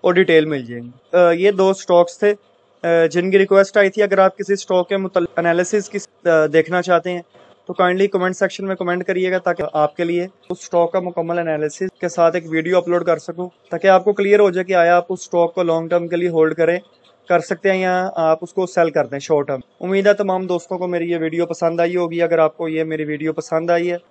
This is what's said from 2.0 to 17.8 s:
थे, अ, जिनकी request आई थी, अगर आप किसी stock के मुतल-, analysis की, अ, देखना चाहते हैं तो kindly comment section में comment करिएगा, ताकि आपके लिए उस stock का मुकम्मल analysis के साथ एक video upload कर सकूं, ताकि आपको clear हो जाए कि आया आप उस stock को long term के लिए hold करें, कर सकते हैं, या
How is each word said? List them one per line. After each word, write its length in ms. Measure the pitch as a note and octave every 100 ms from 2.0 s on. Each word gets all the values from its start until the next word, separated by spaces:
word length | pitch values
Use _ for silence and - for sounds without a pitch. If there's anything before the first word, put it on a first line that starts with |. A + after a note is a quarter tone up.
| F3 -
थे, 100 | G#3
अ, 40 | G3+ _ _ _ _
जिनकी 540 | E3+ E3+ E3 E3 F#3 F#3+
request 400 | F#3+ G3 G3 G#3+
आई 120 | G3
थी, 100 | G#3+
अगर 200 | G3+ F#3+
आप 140 | F#3+
किसी 220 | F#3+ G3 G3
stock 320 | - F#3 F3
के 80 | G3
मुतल-, 320 | F#3+ F#3 E3+ -
analysis 500 | E3+ E3+ F3+ G#3 G3
की, 100 | G3+
अ, 80 | - _ F3
देखना 540 | D#3+ D#3 D#3+ D#3 F3+
चाहते 300 | F3+ E3+ F3+
हैं 120 | F3 - _ _ _ -
तो 60 |
kindly 320 | F3+ F3+ F#3 G3
comment 280 | G3 F#3
section 300 | F#3 F#3+ -
में 120 | G3 F#3
comment 260 | F3 F3+
करिएगा, 360 | F#3 F#3 F#3 F#3
ताकि 240 | F3+ F3 D3+
आपके 300 | D#3 D3+ -
लिए 240 | F3 F3 F#3 _ _
उस 140 | F3+
stock 280 | - F3 E3+
का 80 | F#3+
मुकम्मल 380 | F3+ F3 E3 F3
analysis 520 | E3 D3+ D3+ - F#3+ _
के 80 | F3
साथ 240 | F3 E3+
एक 140 | F3 E3
video 340 | D#3+ E3 F3+
upload 240 | F3 F3
कर 140 | E3+ D#3+
सकूं, 300 | - E3+ F3+ _ _
ताकि 180 | E3 G3
आपको 240 | F#3 F#3+
clear 280 | G3+ G3+ G#3
हो 100 | G3+
जाए 140 | F3+
कि 80 | F3+
आया 240 | F#3 E3+ F3
आप 100 | F3
उस 140 | F#3
stock 300 | - F3 E3+
को 80 | F3
long 280 | E3+ E3 E3
term 160 | F3 E3+
के 80 | F3
लिए 120 | F3+
hold 260 | E3 D#3+
करें, 260 | D#3+ E3 F3+ _ _ _ _ _
कर 120 | F3
सकते 300 | E3+ F3+ G3
हैं, 80 |
या 160 | F#3+